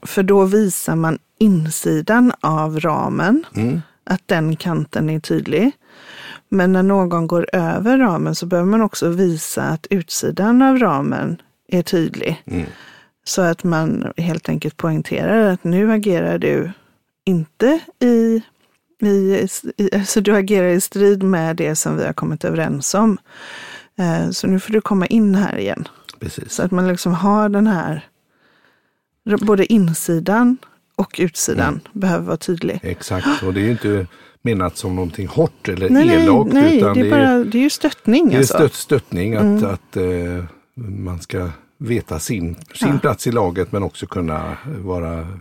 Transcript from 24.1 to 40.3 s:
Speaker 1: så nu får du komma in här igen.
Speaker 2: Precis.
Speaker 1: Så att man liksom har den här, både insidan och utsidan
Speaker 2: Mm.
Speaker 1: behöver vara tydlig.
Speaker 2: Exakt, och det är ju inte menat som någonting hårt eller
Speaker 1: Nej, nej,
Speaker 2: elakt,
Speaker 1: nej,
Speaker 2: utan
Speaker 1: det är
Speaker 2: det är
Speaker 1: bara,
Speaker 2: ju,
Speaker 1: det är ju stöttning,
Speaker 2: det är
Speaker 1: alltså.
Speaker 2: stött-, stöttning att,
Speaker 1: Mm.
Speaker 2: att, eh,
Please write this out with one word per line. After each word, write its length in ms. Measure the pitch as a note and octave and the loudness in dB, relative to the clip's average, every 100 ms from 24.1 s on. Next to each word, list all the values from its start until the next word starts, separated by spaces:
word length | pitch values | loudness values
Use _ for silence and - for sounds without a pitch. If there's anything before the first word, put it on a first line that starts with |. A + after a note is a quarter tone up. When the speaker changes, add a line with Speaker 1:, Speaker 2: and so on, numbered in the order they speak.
| E3 E3 | 0 -2
Speaker 1:
så 160 | F#3 F#3+ | -4 0
nu 140 | F#3+ | -2
får 120 | - | 0
du 80 | G#3+ | -2
komma 260 | - G3 F3 | 0 0 2
in 280 | A3+ G#3 | 2 4
här 240 | F#3+ G3+ - | 2 0 -2
igen. 300 | G2 - - _ _ - | -4 -6 -10 _ _ -14
Speaker 2:
Precis. 320 | - - - | -12 -12 -10
Speaker 1:
Så 100 | - | -4
att 80 | F3+ | -2
man 180 | F#3 F#3 | 0 0
liksom 260 | F3+ F3+ | -2 -2
har 340 | F3 G3+ G#3 G#3+ | 0 2 2 2
den 180 | G3+ G#3+ | 2 2
här, 380 | F3+ - D3+ - _ _ _ _ _ _ _ _ _ _ _ - G#3 | 2 -2 -6 -10 _ _ _ _ _ _ _ _ _ _ _ -2 0
både 320 | G#3 G3+ F#3 | 2 2 4
insidan 840 | A3 F3 D#3+ - E3 F3 G#3+ A#3+ B3+ - _ _ - | 4 2 0 -2 -2 0 2 4 2 -6 _ _ -6
och 180 | F#3+ - | -6 -2
utsidan 500 | F3 - - D3+ A#2+ | -2 -2 -4 0 -2
Speaker 2:
Mm. 120 | D3+ - | -2 -10
Speaker 1:
behöver 340 | G3+ F#3+ E3+ F3 | -4 -2 -2 -2
vara 100 | E3 | -6
tydlig. 440 | - E3+ - - | -4 -4 -4 -6
Speaker 2:
Exakt, 600 | F#2+ F2+ - F#2 C4+ D4 | -8 -10 -6 -4 -2 -2
och 120 | F#2+ | -2
det 60 | F#2+ | 0
är 40 | |
ju 60 | G#2+ | 0
inte 360 | A#2 G#2 G#2 F2+ - - _ | 0 -2 -2 -4 -12 -20 _
menat 340 | A#2 G#2 F2+ - | -4 -2 -2 -4
som 180 | F#2 F#2 | -6 -4
någonting 300 | F2 F#2 F#2+ | -4 -6 -6
hårt 420 | C#3+ D#3+ - - | 0 0 0 -8
eller 220 | F2+ F#2 | -2 2
Speaker 1:
Nej, 160 | C4 E4+ | 4 6
nej, 100 | E4 E4 | 6 6
Speaker 2:
elakt, 260 | C4 G#3+ | 4 4
Speaker 1:
nej, 240 | C#4 D4+ D4 | 4 6 6
Speaker 2:
utan 160 | G3+ | 4
Speaker 1:
det 60 | B3 | 4
är 40 | |
Speaker 2:
det 40 | - | 4
är 20 | |
Speaker 1:
bara, 280 | D4 C4 B3 | 4 4 2
Speaker 2:
ju, 60 | |
Speaker 1:
det 140 | A#3 A#3 | 2 0
är 40 | |
ju 80 | C#4+ | 0
stöttning, 580 | - D4+ - - B3+ D#4 | 0 -4 -2 0 2 4
Speaker 2:
det 60 | |
är 40 | C3+ | 4
Speaker 1:
alltså. 160 | B2+ | 2
Speaker 2:
stött-, 200 | - C#3+ | 4 0
stöttning 600 | - - C3+ - F#2 G2+ | 0 -2 -2 -2 -4 -2
att, 80 | A2 | 0
Speaker 1:
Mm. 220 | G#2 G#2 | 2 2
Speaker 2:
att, 320 | G2+ F2+ _ G#2 | 0 -4 _ -4
eh, 480 | F2+ F2+ F2 | -2 -2 -4